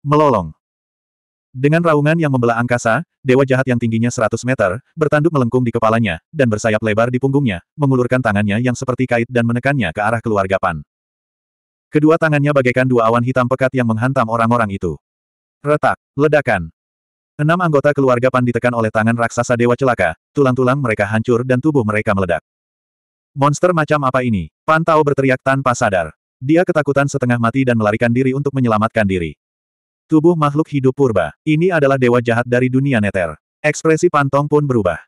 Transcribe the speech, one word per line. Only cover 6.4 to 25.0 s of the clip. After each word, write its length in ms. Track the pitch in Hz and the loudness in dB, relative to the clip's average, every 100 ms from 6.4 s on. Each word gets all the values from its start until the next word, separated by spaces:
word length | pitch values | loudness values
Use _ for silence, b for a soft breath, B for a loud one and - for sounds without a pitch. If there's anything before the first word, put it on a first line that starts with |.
| 123 | 0
bersayap 260 | 104 117 107 | 0 0 0
lebar 240 | 110 104 120 | 0 0 0
di 80 | 123 | 0
punggungnya, 480 | 135 139 131 87 _ | 0 0 -2 -4 _
mengulurkan 460 | - 139 131 123 127 | -4 0 2 2 0
tangannya 400 | 120 101 104 101 | 0 0 0 0
yang 160 | 127 120 | -2 -4
seperti 320 | 131 123 127 | -6 -4 -2
kait 180 | 120 117 | -2 0
dan 220 | 120 117 | 0 0
menekannya 420 | 120 135 143 92 | -2 -2 -2 -2
ke 80 | 92 | -4
arah 160 | 104 117 | -2 -2
keluarga 400 | 117 104 98 95 | -2 -2 0 -2
Pan. 240 | 92 78 - _ _ _ _ _ _ _ _ _ _ | -2 -6 -12 _ _ _ _ _ _ _ _ _ _
Kedua 320 | 156 151 165 | 0 2 2
tangannya 320 | 160 147 143 | 2 0 2
bagaikan 340 | 139 127 123 131 | 2 0 0 0
dua 220 | 120 113 | 2 2
awan 160 | 117 | 0
hitam 240 | 120 131 123 | 0 -2 -2
pekat 240 | 135 131 | -2 -2
yang 140 | 131 120 | -2 -2
menghantam 400 | 110 127 135 113 | 0 -2 -2 -2
orang-orang 420 | 117 113 120 107 98 | 0 0 0 0 -4
itu. 180 | 90 73 _ _ _ _ _ _ | -6 -8 _ _ _ _ _ _
Retak, 320 | 143 151 123 98 _ | -2 0 0 -2 _
ledakan. 560 | - 151 147 123 101 82 _ _ _ _ _ _ - | -2 2 2 0 -2 -4 _ _ _ _ _ _ -4
Enam 160 | 151 175 | -2 0
anggota 400 | 175 143 147 143 | 2 2 2 0
keluarga 320 | 135 120 127 | 0 2 0
Pan 160 | 127 | 0
ditekan 320 | 123 117 123 120 | 0 0 -2 0
oleh 160 | 110 | -2
tangan 240 | 110 110 117 | 0 0 0
raksasa 400 | 113 - 117 120 | -2 -4 -2 0
dewa 160 | 120 | 0
celaka, 400 | 120 135 117 87 82 _ - | 2 0 0 -2 -4 _ 0
tulang-tulang 400 | 135 123 127 139 | 0 2 0 0
mereka 320 | 127 107 101 | -2 -2 0
hancur 320 | 110 113 117 | -2 0 -2
dan 160 | 127 127 | 0 0
tubuh 240 | 151 143 107 | 2 0 0
mereka 240 | 107 107 | -2 -2
meledak. 320 | 98 90 78 _ _ _ _ _ _ _ _ _ | -2 -2 -4 _ _ _ _ _ _ _ _ _
"Monster 400 | 143 143 143 180 | -2 -2 2 0
macam 320 | 170 151 151 | 0 0 0
apa 160 | 131 131 | 0 0
ini?" 320 | 123 104 78 _ | 0 -2 -4 _
Pan 240 | - 160 | 0 0
Tao 160 | 170 156 | 4 2